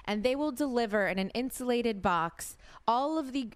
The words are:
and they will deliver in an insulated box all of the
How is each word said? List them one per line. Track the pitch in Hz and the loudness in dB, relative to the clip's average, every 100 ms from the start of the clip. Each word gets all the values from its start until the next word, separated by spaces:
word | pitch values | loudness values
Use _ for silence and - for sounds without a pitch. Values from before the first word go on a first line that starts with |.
and | - 208 | -4 0
they | 247 269 | 2 2
will | 302 | 0
deliver | 247 294 240 226 214 190 | 0 0 2 2 2 2
in | 185 | 0
an | 190 | -2
insulated | - 254 - 247 240 233 208 | -2 -4 -4 0 0 0 0
box | 196 175 165 - - - - - - | 2 2 0 -4 -12 -14 -20 -4 0
all | 240 277 320 | 2 2 0
of | 269 | -2
the | 254 233 | -4 -4